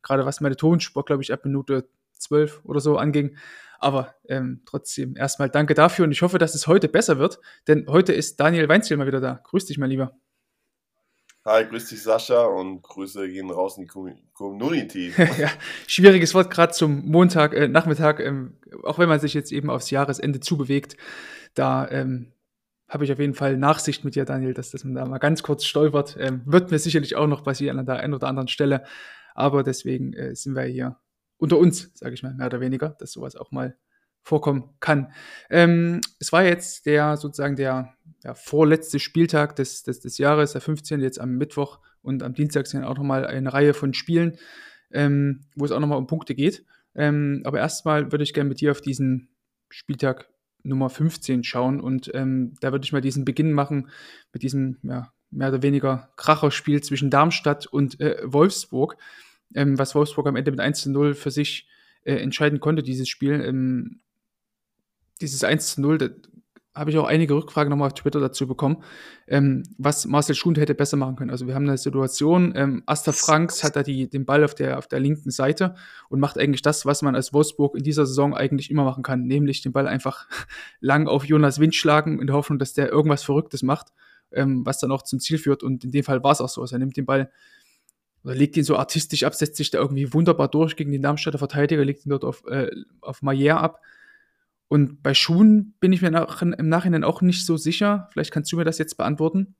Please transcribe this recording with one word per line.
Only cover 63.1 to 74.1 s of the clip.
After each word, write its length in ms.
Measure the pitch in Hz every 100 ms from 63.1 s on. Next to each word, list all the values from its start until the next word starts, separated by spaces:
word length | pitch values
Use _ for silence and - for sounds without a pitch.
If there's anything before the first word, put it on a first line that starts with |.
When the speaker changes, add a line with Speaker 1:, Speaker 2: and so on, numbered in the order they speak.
| - 139 147
Speaker 1:
Ähm, 600 | 127 131 127 127 120 - _ _ _ _ _ _ _ _ _ _ _ -
dieses 240 | 156 135
eins 300 | 101 156 -
zu 80 | -
null, 160 | 139 156
da 120 | 131 - _ - _ _ _ -
habe 160 | 151
ich 60 | 156
auch 80 | 147
einige 260 | 156 160
Rückfragen 380 | 143 156 - 147
noch 60 | 143
mal 100 | 139
auf 80 | 135
Twitter 240 | 147 147
dazu 260 | 135 131 131
bekommen, 380 | 127 131 156 - - - - -
ähm, 380 | 143 139 131 - -
was 260 | 139 147 117
Marcel 300 | 143 143 147
Schund 240 | 180 156
hätte 160 | 147 143
besser 200 | 143 143
machen 200 | 131 127
können. 160 | 127
Also 160 | 123 127
wir 80 | 131
haben 120 | 143
eine 120 | 135
Situation, 720 | 143 135 131 - 147 180 175 -
ähm, 280 | 139 127 -
Asta 280 | 147 -
Franks 500 | 143 - 156 170 -
hat 120 | 147 143
da 60 |
die, 260 | 139 135
den 180 | 131